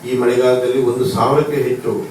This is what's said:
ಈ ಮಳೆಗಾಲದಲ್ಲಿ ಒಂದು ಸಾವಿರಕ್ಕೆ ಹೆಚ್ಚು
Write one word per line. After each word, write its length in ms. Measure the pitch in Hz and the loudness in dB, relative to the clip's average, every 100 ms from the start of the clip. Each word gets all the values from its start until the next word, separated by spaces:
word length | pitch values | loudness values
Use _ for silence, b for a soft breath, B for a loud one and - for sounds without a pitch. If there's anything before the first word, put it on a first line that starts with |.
| 123 | -4
ಈ 80 | 127 | 0
ಮಳೆಗಾಲದಲ್ಲಿ 680 | 120 123 127 127 123 135 120 | 2 2 2 2 0 0 0
ಒಂದು 200 | 123 123 | 0 -2
ಸಾವಿರಕ್ಕೆ 500 | - 135 147 147 143 | 0 2 2 0 -2
ಹೆಚ್ಚು 520 | 123 123 90 82 - | -2 -2 -4 -6 -8